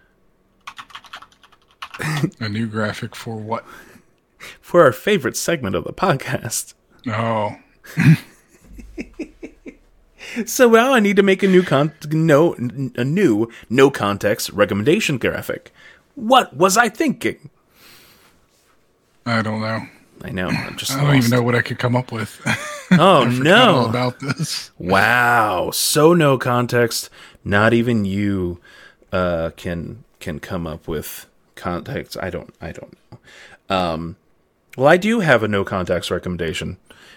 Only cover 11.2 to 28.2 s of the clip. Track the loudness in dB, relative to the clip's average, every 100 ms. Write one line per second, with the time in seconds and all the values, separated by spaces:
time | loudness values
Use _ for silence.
11.2 | 4 2 4 4 4 2 0 -4 -4 0
12.2 | 4 4 4 0 -8 -6 -8 -4 -2 2
13.2 | 2 2 -2 -6 -2 4 4 4 -4 -2
14.2 | -2 -2 -4 0 0 2 0 0 0 -2
15.2 | -2 -4 -6 -10 -14 _ -20 -20 _ -8
16.2 | 2 2 2 0 2 2 0 0 -2 -2
17.2 | -6 -6 -14 _ _ _ -20 -20 _ _
18.2 | _ _ _ _ _ _ _ _ _ _
19.2 | -4 -2 -2 -4 -6 -8 -10 -20 _ -18
20.2 | -10 -6 -4 -4 -6 -10 -6 -2 2 2
21.2 | 2 2 2 0 -2 -4 -2 -2 -4 -8
22.2 | -10 -8 -6 -6 -8 -12 2 6 6 6
23.2 | 4 2 4 6 6 4 2 0 -2 -4
24.2 | -8 -6 -6 -8 -12 -10 0 2 4 4
25.2 | 4 4 2 0 -2 -4 -2 4 6 6
26.2 | 4 2 0 -2 0 0 0 -2 -10 -16
27.2 | -20 -14 -2 2 4 4 2 0 -2 -2